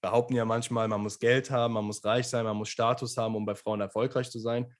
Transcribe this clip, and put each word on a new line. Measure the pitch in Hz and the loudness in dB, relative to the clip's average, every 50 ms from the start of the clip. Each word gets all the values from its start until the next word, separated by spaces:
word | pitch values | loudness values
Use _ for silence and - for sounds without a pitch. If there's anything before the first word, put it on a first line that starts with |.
| - | -2
behaupten | - 107 120 120 120 131 | 4 4 4 4 4 2
ja | 120 113 | 0 2
manchmal, | 110 113 117 117 - 123 117 113 110 | 2 0 0 0 -2 0 0 0 0
man | 110 101 104 | 0 -2 -2
muss | 104 101 - | -4 -4 0
Geld | - 117 123 131 131 - | 4 4 4 4 2 0
haben, | 139 123 117 117 113 | 0 2 2 2 0
man | 110 104 | 0 -2
muss | 104 104 - - | -2 -6 -4 -2
reich | 107 110 123 120 120 | 0 2 2 0 0
sein, | - 120 117 | -2 -2 0
man | 110 107 | 0 -2
muss | 104 107 - | -2 -4 -6
Status | - - 117 117 123 123 127 117 - | -2 0 2 2 2 0 -2 -6 -2
haben, | - 113 113 113 | -2 -2 0 0
um | 107 107 | -2 -2
bei | 104 104 | -2 -4
Frauen | - - 107 110 104 | -4 -4 -4 -2 -2
erfolgreich | 101 98 - 107 117 131 - 131 123 123 | -4 -2 0 0 0 0 0 -2 -4 -2
zu | - 117 | -6 -6
sein. | 110 117 117 120 123 123 - _ | -4 -2 -2 -2 -2 -6 -10 _